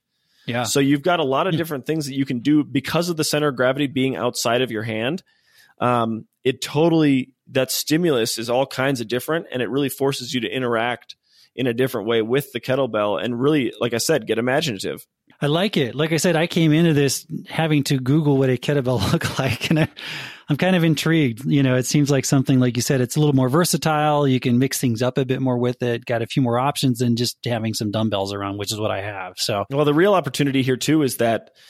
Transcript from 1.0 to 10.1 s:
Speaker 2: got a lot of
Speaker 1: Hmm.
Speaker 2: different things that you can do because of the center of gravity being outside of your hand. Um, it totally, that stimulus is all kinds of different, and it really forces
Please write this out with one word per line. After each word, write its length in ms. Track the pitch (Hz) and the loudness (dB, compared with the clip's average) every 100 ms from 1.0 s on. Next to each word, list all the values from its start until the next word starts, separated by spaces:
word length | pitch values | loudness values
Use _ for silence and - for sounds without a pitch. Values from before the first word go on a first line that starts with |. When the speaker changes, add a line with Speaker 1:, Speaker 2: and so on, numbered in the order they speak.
Speaker 2:
got 180 | 180 175 | 2 0
a 40 | |
lot 220 | 143 131 180 | 2 0 0
of 60 | |
Speaker 1:
Hmm. 40 | 165 | 0
Speaker 2:
different 280 | 160 143 120 | -2 -6 -4
things 200 | 160 139 | -4 -4
that 100 | 139 | -4
you 80 | 135 | -2
can 140 | 123 | -2
do 240 | 127 151 | 2 2
because 460 | 123 135 - 160 175 | 2 -2 -2 -2 -2
of 80 | 160 | -2
the 60 | |
center 240 | 151 151 147 | -2 0 0
of 60 | 123 | 2
gravity 320 | 127 135 143 | 0 2 -2
being 280 | 127 131 104 | 0 -2 0
outside 460 | 120 120 117 120 | -4 -2 0 0
of 100 | 127 | 0
your 120 | 110 | -4
hand. 380 | 113 110 117 180 - _ _ _ _ _ | -4 -4 -4 -4 -10 _ _ _ _ _
Um, 460 | 123 123 113 110 - _ | 0 2 0 -4 -8 _
it 180 | 127 135 | -2 -2
totally, 720 | - 147 165 165 151 135 127 _ - | -4 2 2 4 4 2 0 _ -6
that 200 | 131 131 | -2 -2
stimulus 680 | - - 156 175 131 113 - | -4 -2 0 2 2 0 -2
is 120 | 117 | -2
all 160 | 120 135 | 0 -2
kinds 360 | - 135 135 | -2 -2 -2
of 60 | 110 | -2
different, 400 | 120 - 160 - | -4 -2 -6 -4
and 100 | 127 | -6
it 80 | 110 | -4
really 200 | 127 143 | -2 -2
forces 440 | - 139 | -2 -2